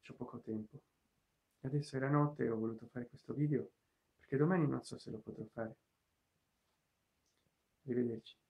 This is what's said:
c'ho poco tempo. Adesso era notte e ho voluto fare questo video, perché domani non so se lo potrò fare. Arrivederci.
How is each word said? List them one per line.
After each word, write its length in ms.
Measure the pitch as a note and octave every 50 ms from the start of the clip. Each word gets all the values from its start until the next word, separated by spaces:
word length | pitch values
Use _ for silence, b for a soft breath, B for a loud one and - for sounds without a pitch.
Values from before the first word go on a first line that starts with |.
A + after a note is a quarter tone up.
c'ho 120 | _ - -
poco 260 | - B2 - - A#2+
tempo. 380 | - - A2 A2 G#2+ - - - _ _ _ _ _ _ _ _ _ _ _ _ _ _ _ _
Adesso 360 | - C3+ C#3 D3 C#3+ - -
era 140 | C3+ C3 C3+
notte 340 | D3 D3 D3 D3 D3 - B2+
e 60 | A#2
ho 80 | A#2 A2
voluto 280 | A2 A2+ A2+ A2+ A#2+ -
fare 200 | _ B2 B2 A#2+
questo 240 | - - _ -
video, 380 | A#2 B2+ D3 D3+ D3+ A#2+ - - _ _ _ _ _ _ _ _ _ _
perché 180 | - - C#3
domani 320 | C3+ D3 E3 F#3+ F#3 D#3 C#3
non 160 | C3 B2+ -
so 140 | - B2 -
se 120 | - -
lo 80 | - A2
potrò 260 | - A2 G#2+ A2 A2
fare. 300 | G#2+ _ A#2 A2+ A2+ A2+ _ _ _ _ _ _ _ _ _ _ _ _ _ _ _ _ _ _ _ _ _ _ _ _ _ _ _ _ _ _ _ _ _ _ _ _ _ _ _ _ _ _
Arrivederci. 500 | C#3 A#2+ A#2+ B2 A#2+ A#2 A2 - - - _ _